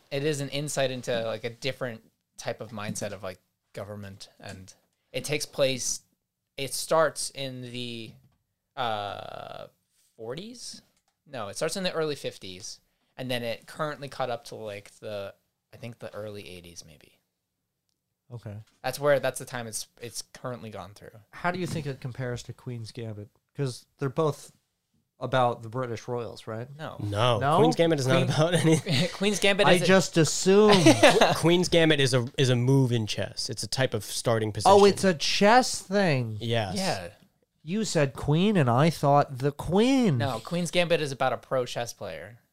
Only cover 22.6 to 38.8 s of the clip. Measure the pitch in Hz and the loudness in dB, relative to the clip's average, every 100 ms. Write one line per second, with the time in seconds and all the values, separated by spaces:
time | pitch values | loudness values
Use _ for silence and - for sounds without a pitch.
22.6 | - 120 110 - 113 104 104 _ _ - | -12 -12 -12 -12 -12 -12 -14 _ _ -8
23.6 | 139 117 - _ 139 127 156 143 - _ | -6 -6 -16 _ -4 0 -2 -2 -10 _
24.6 | _ _ _ _ _ _ 127 127 123 101 | _ _ _ _ _ _ -2 2 2 0
25.6 | 113 120 127 110 - 120 110 117 - 110 | -8 -8 -6 -8 -8 -8 -8 -12 -12 -10
26.6 | 127 143 151 - 104 101 123 113 135 165 | -12 -14 -14 -10 -6 0 2 2 2 4
27.6 | 220 - 165 156 127 135 131 - 160 175 | 4 4 2 2 2 2 4 2 2 4
28.6 | 160 156 - 135 175 - 202 196 196 196 | 4 4 2 0 0 0 0 2 2 4
29.6 | 156 170 165 190 - 170 156 - 185 196 | 4 4 6 6 6 4 4 4 4 8
30.6 | 214 202 160 127 277 202 190 156 160 175 | 8 8 8 8 8 6 4 4 4 4
31.6 | 175 170 160 151 135 127 120 - 131 123 | 4 4 6 4 4 2 0 0 2 4
32.6 | 123 139 127 117 107 - - - - 113 | 4 4 4 2 -2 -4 -6 -6 -8 -8
33.6 | 107 - 131 107 - - - 113 107 104 | -6 -2 -2 -2 -6 -4 0 0 0 2
34.6 | 185 202 202 196 190 156 - - 202 240 | 6 8 8 6 0 0 -2 2 6 6
35.6 | 247 - - 196 190 135 117 107 117 117 | 4 -2 -4 0 2 2 -2 -4 -2 -2
36.6 | 101 95 95 95 87 - _ _ _ _ | -2 -2 -4 -4 -8 -16 _ _ _ _
37.6 | 151 202 214 170 139 - - 156 196 202 | -8 -4 -2 0 0 -2 0 2 4 4
38.6 | 127 117 | 4 4